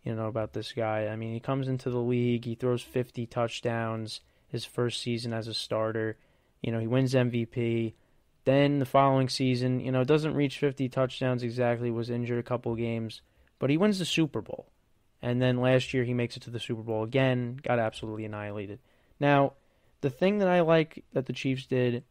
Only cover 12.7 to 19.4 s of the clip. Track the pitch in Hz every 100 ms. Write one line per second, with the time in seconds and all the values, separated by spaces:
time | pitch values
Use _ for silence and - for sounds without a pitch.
12.7 | 113 117 113 113 - _ _ _ _ 131
13.7 | 151 208 196 180 - 156 117 - - -
14.7 | _ _ _ _ _ 123 123 127 123 127
15.7 | 131 123 131 120 123 120 - - 117 -
16.7 | 117 110 110 110 131 131 127 120 127 -
17.7 | 123 110 - 113 107 110 104 104 104 101
18.7 | 101 _ _ _ _ 143 143